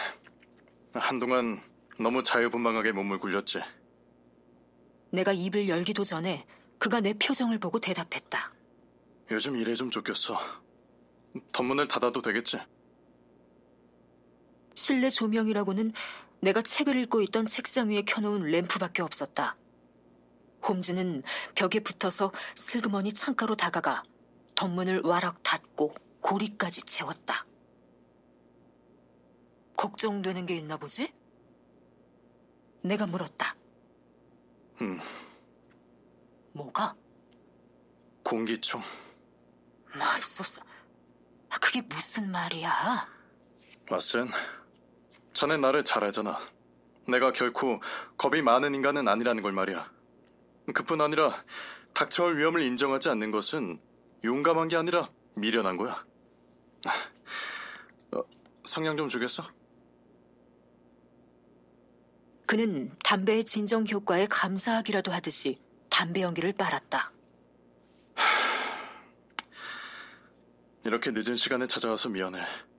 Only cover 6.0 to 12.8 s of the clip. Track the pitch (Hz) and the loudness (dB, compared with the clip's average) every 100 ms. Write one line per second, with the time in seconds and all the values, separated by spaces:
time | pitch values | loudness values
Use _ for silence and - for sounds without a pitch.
6 | 196 160 180 143 - - - - 220 233 | -2 -2 -2 -4 -8 -20 -16 -4 0 2
7 | 196 214 - 262 240 220 185 226 - 180 | 2 0 0 2 0 0 -2 -2 -2 -4
8 | - - - - - - _ _ _ _ | -6 -8 -6 -6 -6 -12 _ _ _ _
9 | _ - - 110 131 123 113 117 127 110 | _ -18 -6 -2 -2 -2 0 -2 -2 -4
10 | - 101 - 107 - - - _ _ _ | -4 -2 -2 -2 -6 -10 -18 _ _ _
11 | _ _ - - - - 127 139 143 - | _ _ -18 -16 -6 0 2 2 0 2
12 | 123 123 113 107 117 117 - _ | 2 2 0 0 0 -4 -6 _